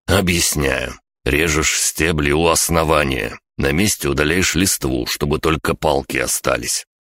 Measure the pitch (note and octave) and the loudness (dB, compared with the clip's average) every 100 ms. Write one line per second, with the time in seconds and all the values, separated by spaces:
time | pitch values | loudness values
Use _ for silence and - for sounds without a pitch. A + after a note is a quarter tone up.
0 | - F#2 F2+ F2 - - C#2 C2 B1 - | 0 2 2 2 0 0 0 0 -4 -10
1 | _ _ - C#2+ E2 D2+ C#2+ - - - | _ _ -2 0 2 0 0 0 -2 0
2 | D#2+ D#2+ C#2+ D2 E2 D#2+ - E2 D#2+ D#2 | 0 2 2 2 2 2 2 2 2 2
3 | C#2+ B1+ A1 - _ - C#2 D2 G#2 - | 2 -2 -6 -8 _ -4 0 2 0 0
4 | C#2+ C2+ D2+ F2 F2 D#2 G2 - C2 B1+ | -2 0 0 2 0 2 0 0 -2 -2
5 | A#1+ - D2 D2 D#2+ D#2+ - D2 D#2 C#2 | -4 -4 -2 0 0 0 -2 -2 0 0
6 | C2 B1+ B1 - C2 B1 A#1+ - - _ | 0 -4 -2 -2 -2 -2 -2 -6 -8 _